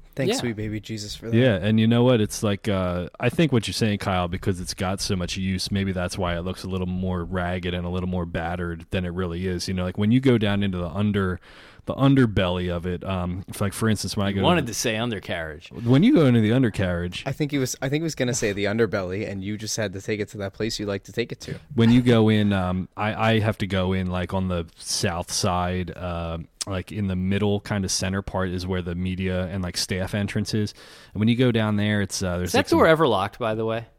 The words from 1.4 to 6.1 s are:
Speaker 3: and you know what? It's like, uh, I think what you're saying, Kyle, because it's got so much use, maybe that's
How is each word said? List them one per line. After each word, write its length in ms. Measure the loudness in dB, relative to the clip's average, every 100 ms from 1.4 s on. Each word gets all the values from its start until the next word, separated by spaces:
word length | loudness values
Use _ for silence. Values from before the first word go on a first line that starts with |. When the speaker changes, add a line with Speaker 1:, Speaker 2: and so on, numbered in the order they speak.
| 4 4
Speaker 3:
and 180 | 2 4
you 60 | 6
know 160 | 6
what? 160 | 6 4
It's 200 | 2 0
like, 260 | -2 0 -2
uh, 420 | 0 0 -2 -6 -4
I 100 | -2
think 220 | 2 2
what 160 | 2 0
you're 60 | 0
saying, 240 | 0 0
Kyle, 280 | 0 0 0
because 320 | -2 -2 -2
it's 140 | -6
got 260 | -4 -4 -2
so 160 | -2 -2
much 220 | -2 -4
use, 320 | -2 -2 -2
maybe 220 | -2 0
that's 260 | -2 -4